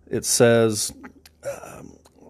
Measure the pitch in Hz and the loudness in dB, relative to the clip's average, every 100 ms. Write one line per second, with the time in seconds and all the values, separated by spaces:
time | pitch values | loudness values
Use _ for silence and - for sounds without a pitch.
0 | - 113 - - 120 117 113 107 - - | -8 -6 -2 4 4 6 2 0 -6 -10
1 | - _ - _ - - - - - - | -20 _ -20 _ -14 -14 -16 -18 -20 -20
2 | _ _ - | _ _ -20